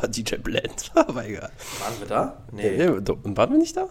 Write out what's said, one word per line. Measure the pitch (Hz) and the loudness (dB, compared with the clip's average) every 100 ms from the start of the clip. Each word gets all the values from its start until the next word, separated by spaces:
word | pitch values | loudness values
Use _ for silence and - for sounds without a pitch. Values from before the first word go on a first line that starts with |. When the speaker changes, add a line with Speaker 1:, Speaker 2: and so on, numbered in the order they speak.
Speaker 1:
war | - | -4
D | 113 | -4
J | 113 - | -4 -4
Blend. | - - - - - | -2 -2 -2 -6 0
<laughs> | |
Aber | 339 302 120 | 4 4 2
egal. | 107 101 - - - - | -6 -8 -10 -12 -12 -8
Speaker 2:
Waren | 104 113 | -6 -6
wir | 101 | -2
da? | 113 - - - | 0 0 -4 -14
Nee. | 104 104 95 | -2 0 4
Speaker 1:
Ja, | 175 | 4
ja, | 101 | 4
do-, | 98 - | 0 -2
waren | 101 101 120 | -2 2 4
wir | 302 | 6
nicht | 330 - | 4 2
da? | 381 | -4